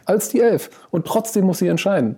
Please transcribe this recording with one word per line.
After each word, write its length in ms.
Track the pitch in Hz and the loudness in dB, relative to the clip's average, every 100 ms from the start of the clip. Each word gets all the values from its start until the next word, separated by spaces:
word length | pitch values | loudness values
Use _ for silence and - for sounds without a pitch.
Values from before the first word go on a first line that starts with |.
| - | -2
als 240 | 202 - | -2 0
die 120 | 247 | 2
elf. 300 | 233 180 - - - | 2 2 -4 -18 -6
Und 160 | 175 - | -6 -2
trotzdem 400 | 226 220 208 185 | -4 -2 0 0
muss 140 | 170 | 2
sie 80 | 175 | 0
entscheiden. 480 | 170 196 190 113 | 0 0 0 0